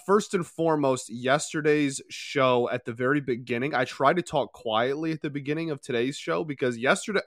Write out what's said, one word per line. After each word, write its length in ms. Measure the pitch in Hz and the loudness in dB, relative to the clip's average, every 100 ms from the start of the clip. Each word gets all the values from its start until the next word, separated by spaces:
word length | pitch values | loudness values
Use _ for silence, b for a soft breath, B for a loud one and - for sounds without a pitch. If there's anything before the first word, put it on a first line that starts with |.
| - | 2
first 280 | 208 202 | 2 2
and 140 | 190 160 | -4 -4
foremost, 640 | - 165 156 139 127 - | -2 2 2 2 0 -4
yesterday's 920 | 117 127 147 - 165 151 151 143 135 - | -4 2 2 0 -2 2 4 2 -2 -12
show 640 | - - 143 131 123 120 | -14 -4 2 4 4 2
at 160 | 123 - | -2 -6
the 80 | |
very 260 | 117 127 147 | -2 0 0
beginning, 560 | 135 120 123 120 143 139 | 0 -4 -2 -2 0 0
I 80 | |
tried 320 | 127 - 135 156 | -2 2 4 4
to 60 | |
talk 320 | 170 151 117 | 0 -2 -4
quietly 580 | - 117 110 123 143 160 | -6 -2 0 0 0 -4
at 100 | 156 | -4
the 80 | 156 | -6
beginning 400 | 139 139 151 165 | -6 -6 -4 -4
of 120 | 143 | -6
today's 340 | - 117 127 139 | -4 0 0 -2
show 300 | - 165 160 | -4 -4 -4
because 320 | 139 131 117 | -2 -2 0
yesterday, 420 | 131 196 - 196 | 0 0 0 -2